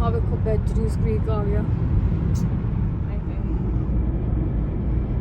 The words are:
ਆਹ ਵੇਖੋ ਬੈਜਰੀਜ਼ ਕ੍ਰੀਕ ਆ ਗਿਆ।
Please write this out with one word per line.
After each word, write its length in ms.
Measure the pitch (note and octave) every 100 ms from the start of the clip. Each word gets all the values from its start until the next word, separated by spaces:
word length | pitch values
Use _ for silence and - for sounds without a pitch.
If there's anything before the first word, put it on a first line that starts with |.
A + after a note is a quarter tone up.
ਆਹ 100 | -
ਵੇਖੋ 260 | A#3 - - A3
ਬੈਜਰੀਜ਼ 520 | A3 - A#3+ A3 -
ਕ੍ਰੀਕ 320 | A3 G#3 -
ਆ 140 | -
ਗਿਆ। 200 | G3+ - - - - - - - - - - - - - - - - - - - - - - - - - - - - - - - - - - - - -